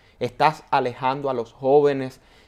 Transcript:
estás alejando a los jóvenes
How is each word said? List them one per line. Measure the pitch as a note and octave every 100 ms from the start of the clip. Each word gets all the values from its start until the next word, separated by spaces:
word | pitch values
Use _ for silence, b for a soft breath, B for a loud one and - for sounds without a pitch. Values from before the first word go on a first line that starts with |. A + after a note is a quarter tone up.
| b b
estás | A#2+ - D3 D3+ -
alejando | C#3 B2+ A#2 C3 C#3 C#3
a |
los | B2 A2+
jóvenes | - C3+ D3 D3 C3+ C3 - b b